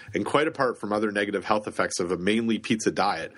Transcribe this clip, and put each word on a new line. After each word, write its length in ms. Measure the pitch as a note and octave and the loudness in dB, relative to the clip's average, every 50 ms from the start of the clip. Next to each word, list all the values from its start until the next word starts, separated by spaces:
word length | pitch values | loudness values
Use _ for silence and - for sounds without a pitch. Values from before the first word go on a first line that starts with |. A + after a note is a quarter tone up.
| - - - | -12 -6 -4
and 120 | F#2 - | -4 0
quite 200 | - - C#3+ D#3 D#3 | 2 2 2 2 2
apart 300 | D#3 - C3+ B2 - - | 0 0 0 0 0 -2
from 140 | A#2 G2+ | -4 -2
other 180 | G#2+ G#2 A2 G#2+ | 0 0 0 0
negative 340 | G2+ G2+ G#2 G2+ G2 F#2+ - | 0 0 0 0 -2 -2 0
health 220 | - G#2+ G#2+ - | 0 0 0 0
effects 320 | G2+ - - F#2 - - - | -2 -2 -2 -2 0 -2 -2
of 100 | F#2 F2 | -2 -2
a 40 | F2+ | -2
mainly 420 | E2+ F2+ G2+ A2 A2+ A#2 A2+ A2 G#2 | 0 2 2 2 2 2 2 0 0
pizza 320 | - - A#2 G#2+ - G2+ | 0 0 -2 0 2 0
diet, 420 | D#2+ F#2 F#2 G2+ F#2 D#2+ D#2 D2+ - | 2 2 2 2 0 -2 -6 -10 -8